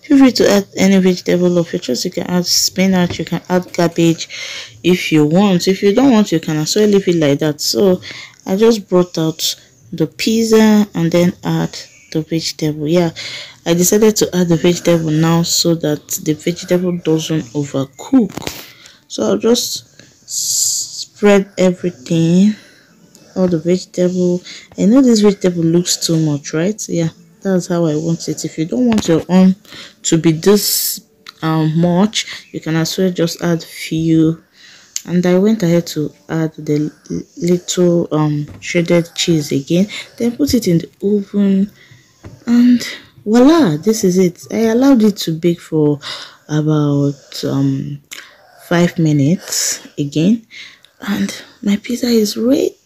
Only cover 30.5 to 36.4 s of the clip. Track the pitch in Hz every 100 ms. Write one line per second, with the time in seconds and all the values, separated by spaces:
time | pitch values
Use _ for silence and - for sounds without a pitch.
30.5 | 208 - - - - _ _ - _ 160
31.5 | 160 156 156 170 175 214 - - - -
32.5 | 160 160 160 160 - 190 180 165 - 175
33.5 | 165 - - - 160 165 160 160 165 _
34.5 | _ - - _ - - 175 180 180 202
35.5 | 220 170 170 170 - 147 - _ 160